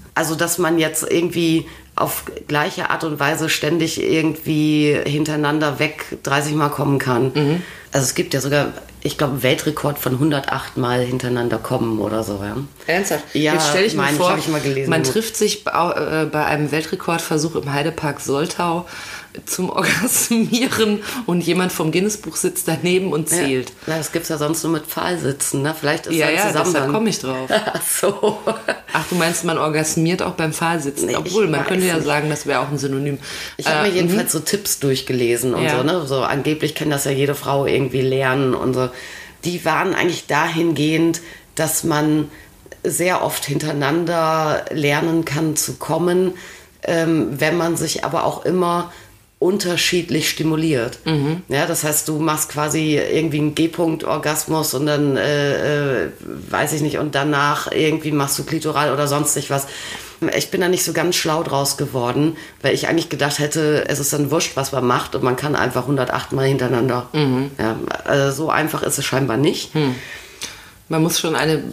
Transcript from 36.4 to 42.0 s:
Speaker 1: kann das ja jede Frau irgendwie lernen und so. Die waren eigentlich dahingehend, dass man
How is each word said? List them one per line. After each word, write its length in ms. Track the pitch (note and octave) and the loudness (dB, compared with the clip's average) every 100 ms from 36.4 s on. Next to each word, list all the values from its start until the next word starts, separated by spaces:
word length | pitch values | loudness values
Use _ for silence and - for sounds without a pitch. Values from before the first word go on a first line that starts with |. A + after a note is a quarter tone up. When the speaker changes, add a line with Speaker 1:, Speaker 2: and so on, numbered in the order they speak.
| C3 D3+ D3+ - | 0 0 -2 -2
Speaker 1:
kann 140 | D3+ | -2
das 140 | C#3+ | 0
ja 60 | C#3 | 0
jede 240 | C3+ C#3+ | 2 0
Frau 320 | C#3 - C#3 A#2+ | 0 0 2 2
irgendwie 360 | G#2+ C3+ C3 | 2 2 0
lernen 520 | C3 C3 C3 C3+ C3 | 2 2 2 2 2
und 200 | A#2+ B2+ | 2 0
so. 140 | B2+ B2+ - - - - - | 0 0 -4 -14 -16 -18 -8
Die 200 | F3 F3 | -6 -2
waren 300 | E3 D3+ F#3 - | 0 2 2 2
eigentlich 300 | F3 C#3+ - | 0 -2 0
dahingehend, 920 | D3 E3 D#3+ E3+ C#3+ D3+ D#3+ E3 D#3+ - - - - | 0 0 2 0 2 2 4 2 0 -6 -20 -10 -4
dass 260 | D#3 - | -2 0
man 460 | E3+ D3+ | 0 2